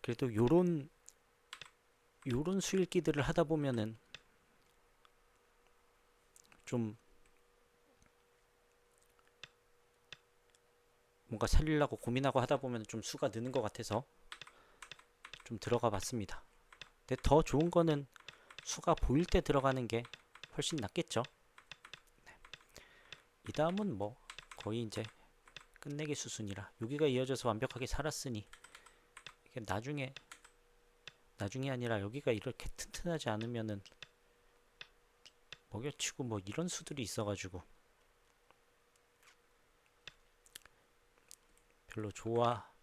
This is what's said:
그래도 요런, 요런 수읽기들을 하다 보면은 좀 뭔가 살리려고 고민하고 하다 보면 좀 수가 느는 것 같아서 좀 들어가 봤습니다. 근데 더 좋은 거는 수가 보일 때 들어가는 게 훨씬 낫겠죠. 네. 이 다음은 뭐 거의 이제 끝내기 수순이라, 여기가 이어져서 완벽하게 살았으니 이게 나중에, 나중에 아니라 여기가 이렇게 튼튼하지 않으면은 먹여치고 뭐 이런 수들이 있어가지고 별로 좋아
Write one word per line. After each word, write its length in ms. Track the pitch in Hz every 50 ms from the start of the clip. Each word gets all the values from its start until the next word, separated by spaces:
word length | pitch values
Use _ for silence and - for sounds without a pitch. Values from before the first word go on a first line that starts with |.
그래도 320 | _ - 120 - - 127 113
요런, 540 | 104 117 120 151 175 185 180 170 156 135 - _ _ _ - - _ _ _ _ _ _ _ - - - - _ _ _ _ _ _ _ _ _ _ - 147 120
요런 280 | 123 151 170 190 196
수읽기들을 640 | 180 - - 190 185 170 - 185 156 - 156 160 143
하다 220 | - 170 - 170
보면은 540 | 147 160 156 147 139 127 113 107 107 110 110 _ _ _ - _ _ _ _ _ _ _ _ _ _ _ _ _ _ _ _ _ - _ _ _ _ _ _ _ _ _ _ _ _ _ _ _ _ _ _ _ _ _ _ _ _ _ - - _ - - _
좀 320 | - - 123 117 107 104 - _ _ _ - - _ _ _ _ _ _ _ _ _ _ _ _ _ _ _ - _ _ _ _ _ _ _ _ _ _ _ _ _ _ _ _ _ _ _ _ _ _ _ _ _ _ _ - - _ _ _ _ _ _ _ _ _ _ _ _ - - _ _ _ _ _ _ _ _ _ _ _ _ _ _ _ _ _ _ _ _ _
뭔가 200 | _ 113 104 110
살리려고 500 | 110 - - 156 151 156 151 147 135 -
고민하고 440 | 107 - - 120 127 135 139 127 135
하다 180 | 120 - 147 135
보면 260 | - 131 123 117 110
좀 160 | - - 117 104
수가 260 | - - 143 - 135
느는 220 | 98 113 117 127
것 100 | 131 139
같아서 440 | 110 104 - - 117 - 107 110 135 _ _ _ - - - - - - - - - - - _ - - - - - _ _ _ _ - - - -
좀 140 | - 120 107
들어가 320 | - - 123 120 - 117
봤습니다. 540 | 104 98 92 - - 120 98 - - - - - _ - _ _ - - - - _ _ _
근데 140 | - - - -
더 200 | - 135 151 160
좋은 280 | - - 131 156 170
거는 360 | 170 175 170 165 151 143 143 - _ - - - - - - - - - -
수가 300 | - - - - - 165
보일 320 | - - - 127 147 175
때 140 | 180 - 196
들어가는 460 | 160 - 147 143 131 135 131 131 123 110
게 160 | 113 117 123 - - - - _ _ - - - -
훨씬 200 | - 143 - -
낫겠죠. 460 | 156 110 95 _ - 123 - - - 123 - _ _ _ _ _ - - _ - - _ - - - _ - _ - _
네. 120 | - - - - - - - - _ - - - - - - - - - - - _ _ _ _ -
이 40 | 104
다음은 460 | - 151 165 180 196 214 202 143 95
뭐 180 | 101 104 131 - - - - - - - -
거의 260 | - - 104 107 117 120
이제 200 | 107 - - 110 113 - - - - _ _ _ - _ - - _ _ -
끝내기 340 | - 143 143 143 156 151 147
수순이라, 580 | - - 123 - - 110 101 98 92 98 92 - _
여기가 260 | 113 113 139 147 156 147
이어져서 400 | 127 123 131 131 135 117 - 123
완벽하게 380 | 110 107 123 127 - 117 127
살았으니 600 | 120 - - 143 156 143 - - 139 120 104 104 - - - _ - - - - - - _ _ _ _ - - - - _ _
이게 140 | - _ 131 110
나중에, 480 | - 95 101 110 131 151 147 135 131 135 - - _ - - _ - _ _ _ _ _ _ _ _ _ _ _ - _ _ _ _ _
나중에 340 | - 104 101 - 131 131 139
아니라 300 | 135 127 120 120 117 104
여기가 320 | 98 101 110 143 143 - 120
이렇게 360 | 110 - 131 120 - - - -
튼튼하지 520 | - - - - - - 180 170 156 - 131
않으면은 540 | 107 104 110 117 120 117 110 110 104 98 95 - - - - - _ _ _ _ _ _ _ _ _ _ _ _ _ _ - - _ _ _ _ _ _ _ - _ _ _ _ - - _ _
먹여치고 540 | - 104 117 147 139 - - - - - 135
뭐 140 | 123 113 104 92
이런 220 | 98 104 - 165 180
수들이 340 | - - - - 156 143 120
있어가지고 600 | 92 - - 113 104 104 95 - 95 90 90 - - - - _ _ _ _ _ _ _ _ _ _ _ _ _ _ - _ _ _ _ _ _ _ _ _ _ _ _ _ _ - - _ _ _ _ _ _ _ _ _ _ _ _ _ _ - - _ _ _ _ _ _ - _ - _ - _ _ _ _ _ _ _ _ _ _ _ _ - _ _ _ _ _ _ _ _ _ _ -
별로 220 | - - 107 104
좋아 580 | 95 - - 110 117 117 117 117 120 107 - - - _